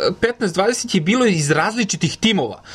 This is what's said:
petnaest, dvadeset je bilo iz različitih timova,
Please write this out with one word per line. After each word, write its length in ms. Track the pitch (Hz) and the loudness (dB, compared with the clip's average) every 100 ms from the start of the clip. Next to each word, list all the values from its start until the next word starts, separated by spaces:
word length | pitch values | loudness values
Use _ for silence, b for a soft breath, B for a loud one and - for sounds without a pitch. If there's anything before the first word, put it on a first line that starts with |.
| 95 185 | -2 0
petnaest, 340 | 226 240 202 | -2 -2 -4
dvadeset 400 | 170 214 247 233 | 0 0 0 -2
je 60 | 185 | 0
bilo 260 | 160 247 233 | 2 2 2
iz 240 | 165 143 | 2 0
različitih 640 | 156 185 233 196 170 165 - | 0 0 -2 -4 -2 -4 0
timova, 460 | 220 196 113 - B | 0 0 -2 -6 B